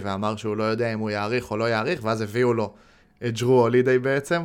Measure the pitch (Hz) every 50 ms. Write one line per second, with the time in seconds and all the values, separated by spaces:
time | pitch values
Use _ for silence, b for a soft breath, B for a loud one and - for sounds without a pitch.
0 | 98 101 98 95 104 107 110 101 - 110 104 107 110 110 110 113 120 117 110 107
1 | 110 107 104 104 104 107 123 123 120 - 110 107 113 117 113 110 110 143 180 -
2 | 107 110 113 110 110 101 101 120 127 123 120 113 107 101 - b b b b b
3 | b b b b - 120 113 107 120 123 131 127 120 113 120 123 123 131 127 127
4 | 127 131 135 139 139 - 170 170 165